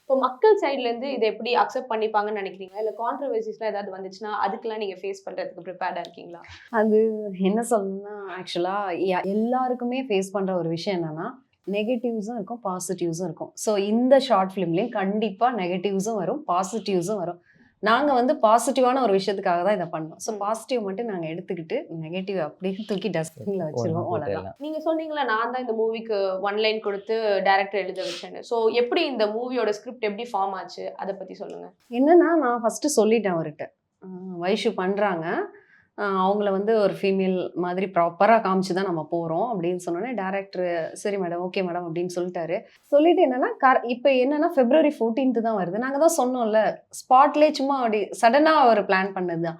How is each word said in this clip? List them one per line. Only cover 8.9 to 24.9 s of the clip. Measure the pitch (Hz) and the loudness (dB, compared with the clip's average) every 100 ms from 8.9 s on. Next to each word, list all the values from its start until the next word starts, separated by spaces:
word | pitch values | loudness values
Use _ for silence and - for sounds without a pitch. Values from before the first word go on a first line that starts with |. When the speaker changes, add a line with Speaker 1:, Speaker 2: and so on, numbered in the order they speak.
| 170 190 180 | -2 0 0
Speaker 2:
எல்லாருக்குமே | 185 214 233 254 247 247 240 247 | 0 0 0 0 0 -2 -2 -4
ஃபேஸ் | 262 196 190 | 0 -2 0
பண்ற | 202 190 185 | -2 -2 -2
ஒரு | 165 | -2
விஷயம் | 165 208 180 | -4 -2 -4
என்னன்னா, | 160 156 208 269 _ _ - | -4 -6 -10 -12 _ _ -6
நெகட்டிவ்ஸும் | 202 214 247 240 226 202 | -4 -2 -2 -2 -4 -6
இருக்கும், | 240 190 233 | -8 -8 -8
பாசிட்டிவ்ஸும் | 196 180 - 175 175 165 | -6 -6 -6 -4 -4 -2
இருக்கும். | 180 160 - | -6 -8 -14
So, | - - | -6 -2
இந்த | 208 202 226 254 269 | 0 2 2 6 6
ஷார்ட் | 262 202 190 | 6 2 2
ஃபிலிம்லயும் | 202 170 165 233 | -2 0 0 0
கண்டிப்பா | 208 190 214 214 190 240 | -2 -2 0 -2 0 0
நெகட்டிவ்ஸும் | 233 175 185 202 190 208 | 0 -2 -2 -2 -2 -2
வரும், | 220 170 277 - | -2 -2 -4 -2
பாசிட்டிவ்ஸும் | 175 190 226 202 185 170 214 | -2 0 -4 -2 -2 -2 -4
வரும். | 165 175 _ _ _ _ | -6 -10 _ _ _ _
நாங்க | 208 233 294 | 2 2 4
வந்து | 254 254 311 | 2 2 4
பாசிட்டிவான | 214 226 226 269 247 269 | 6 6 4 2 4 4
ஒரு | 233 | 2
விஷயத்துக்காக | 196 196 196 190 175 | 2 0 -2 0 0
தான் | 180 | 2
இதை | 208 | 0
பண்ணோம். | 170 160 160 | -2 -6 -8
So, | 165 - | -8 -8
Speaker 3:
ம். | 208 | -6
Speaker 2:
பாசிட்டிவ் | 202 220 - 247 | -4 -4 -4 -4
மட்டும் | 196 190 | -4 -6
நாங்க | 233 185 160 | -6 -6 -6
எடுத்துக்கிட்டு | 170 185 175 165 233 339 165 | -8 -8 -8 -4 -6 -6 -10
நெகட்டிவ் | 160 185 190 185 | -8 -8 -4 -4
அப்படியே | 151 - 185 196 208 | -6 -6 -6 -6 -4
தூக்கி | 196 214 | -4 -2
டஸ்ட்பின்ல | 165 160 - | -4 -4 -8
Speaker 3:
ஒண்ணா | 120 196 | -6 -4
Speaker 2:
வச்சிருவோம், | 165 123 139 | -4 -2 -2
அவ்வளவுதான். | 160 151 165 147 98 | -2 -2 -4 -4 -6
Speaker 3:
போட்டுடலாம். | 95 - | -6 -10
Speaker 1:
நீங்க | 294 311 | -8 -4
சொன்னீங்களா, | 311 | -2